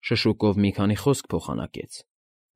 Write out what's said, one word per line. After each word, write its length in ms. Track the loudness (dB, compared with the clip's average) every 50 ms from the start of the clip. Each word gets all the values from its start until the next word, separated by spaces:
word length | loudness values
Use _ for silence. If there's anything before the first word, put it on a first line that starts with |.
| -2
շշուկով 540 | -2 -2 0 2 0 0 2 2 2 4 4
մի 100 | 2 2
քանի 240 | 2 2 0 0 0 2
խոսք 320 | 2 0 0 0 -2 _
փոխանակեց 640 | -6 -6 -4 -4 -6 -6 -6 -8 -10 -12 -12 -12 -14 -20 -20 _ _ _ _ _ _ _ _ _ _